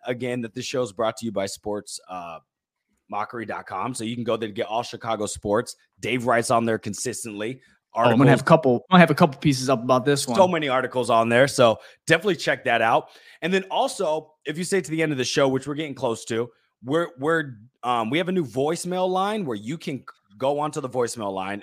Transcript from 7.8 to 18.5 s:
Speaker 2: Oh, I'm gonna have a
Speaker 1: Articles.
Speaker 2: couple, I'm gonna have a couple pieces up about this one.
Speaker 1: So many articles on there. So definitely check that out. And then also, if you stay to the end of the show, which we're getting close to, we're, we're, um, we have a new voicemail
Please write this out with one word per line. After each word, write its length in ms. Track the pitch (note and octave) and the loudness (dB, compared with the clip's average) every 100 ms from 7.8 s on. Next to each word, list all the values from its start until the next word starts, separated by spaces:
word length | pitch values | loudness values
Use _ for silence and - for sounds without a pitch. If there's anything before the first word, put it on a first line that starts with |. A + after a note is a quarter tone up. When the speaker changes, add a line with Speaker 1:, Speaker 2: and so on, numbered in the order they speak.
| _ | _
Speaker 2:
Oh, 60 | A2+ | 2
I'm 180 | A#2+ A#2 | 4 6
gonna 100 | C#3 | 6
have 100 | C3 | 6
a 20 | |
Speaker 1:
Articles. 60 | - | 6
Speaker 2:
couple, 260 | D#3+ C3 | 6 6
I'm 200 | A#2+ - | 2 6
gonna 60 | F3+ | 6
have 100 | D#3+ | 8
a 40 | |
couple 240 | C#3+ E3+ - | 6 2 2
pieces 320 | D3+ B2+ C3 | 0 0 0
up 100 | B2 | 0
about 220 | B2 B2+ | 2 2
this 220 | C#3 C#3 C3 | 2 0 2
one. 100 | A#2+ | 4
Speaker 1:
So 120 | F#3 | 4
many 200 | E3 C#3+ | 2 0
articles 400 | C3 B2 B2+ A#2 | 0 0 -2 2
on 200 | A2+ A2+ | 4 6
there. 180 | A#2+ C#3 | 4 4
So 300 | - A#2 G#2+ - _ - | 6 4 4 -6 _ 0
definitely 280 | D#3+ G#3 E3+ | 2 2 -2
check 280 | D#3+ C#3 | -2 -2
that 180 | B2 A#2 | 0 2
out. 280 | A2+ D3 - - - - | 4 2 -2 -14 -20 -8
And 120 | E3 | -2
then 80 | F#3+ F#3+ | -2 0
also, 640 | F3 C4+ - E3 D#3 - _ | -2 -2 -2 -2 -4 -6 _
if 140 | D3 D#3 | -10 -8
you 60 | |
stay 160 | F3 F#3+ | -2 -2
to 100 | D3+ | -2
the 120 | D#3+ | -2
end 100 | D#3 | -2
of 60 | C3 | -2
the 60 | |
show, 220 | B2 D3+ C#3 | 0 2 2
which 180 | C3 C#3+ | 2 -4
we're 80 | D3 | -8
getting 180 | D3+ | -8
close 300 | B2+ C3 - - | -6 -4 -4 -4
to, 240 | A#2 A#2+ _ _ _ | -4 -4 _ _ _
we're, 240 | A#2 D#3+ E3+ C3 | -4 -2 -2 -4
we're, 360 | D3 E3 C#3+ G#2+ A#2 _ | -2 -2 -2 -12 -20 _
um, 260 | B2 A#2+ A2 | -2 0 0
we 80 | D#3 | -2
have 100 | F3+ | 0
a 40 | |
new 120 | F#3 | -2
voicemail 640 | B2+ | -2